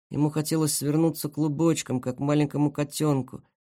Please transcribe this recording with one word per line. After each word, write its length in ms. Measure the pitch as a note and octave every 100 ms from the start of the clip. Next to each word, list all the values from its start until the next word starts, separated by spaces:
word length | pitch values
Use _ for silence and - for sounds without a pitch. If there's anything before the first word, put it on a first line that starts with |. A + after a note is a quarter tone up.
| _
Ему 220 | C#3 D3
хотелось 420 | D#3 D3+ D#3+ D3+
свернуться 560 | - C#3 D3+ E3 D#3 D3
клубочком, 720 | - D#3 C#3+ E3 D#3 - B2+
как 180 | B2+ B2+
маленькому 520 | C#3+ D3 C#3+ C#3+ D3
котенку — 720 | D3 D3 - D#3 C3+ B2+ D#2 - _